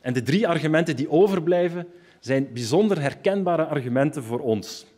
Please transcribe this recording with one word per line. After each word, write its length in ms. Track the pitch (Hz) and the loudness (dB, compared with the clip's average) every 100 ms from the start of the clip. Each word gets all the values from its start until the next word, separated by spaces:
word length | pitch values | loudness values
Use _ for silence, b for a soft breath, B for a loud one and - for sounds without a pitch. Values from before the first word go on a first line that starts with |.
En 120 | 131 | -2
de 80 | 127 | -4
drie 260 | 120 180 214 | 0 0 2
argumenten 480 | 165 151 156 170 127 | 0 2 2 0 -2
die 140 | 139 | 0
overblijven, 760 | 156 202 190 160 175 175 175 170 B B B | 4 4 2 2 2 0 -4 -12 B B B
zijn 340 | - 135 139 | -2 -2 0
bijzonder 480 | 117 113 156 214 180 | -6 0 2 2 0
herkenbare 640 | 139 - 175 196 180 165 160 | -2 -2 -2 0 0 0 -2
argumenten 580 | 147 123 127 147 147 | -4 -2 0 0 -2
voor 160 | 113 120 | -6 -4
ons. 460 | 135 107 92 - - | 0 0 -2 -14 -18